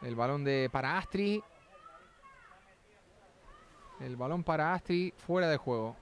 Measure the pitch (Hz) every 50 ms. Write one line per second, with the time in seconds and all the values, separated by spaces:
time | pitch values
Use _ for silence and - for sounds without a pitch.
0 | - 123 117 113 117 127 139 143 143 139 139 135 131 127 - 135 131 135 160 185
1 | 185 - - 190 202 202 208 214 - - - - - - - - - - - -
2 | - - - - - 1077 554 523 - - - - - - - - - - - -
3 | - - - - - - - - - - - - - - - - - - - -
4 | 139 127 127 120 123 131 160 180 165 - 160 151 151 160 180 180 - - 175 175
5 | 180 185 - - - - 170 185 180 165 151 135 - - 123 113 110 113 113 -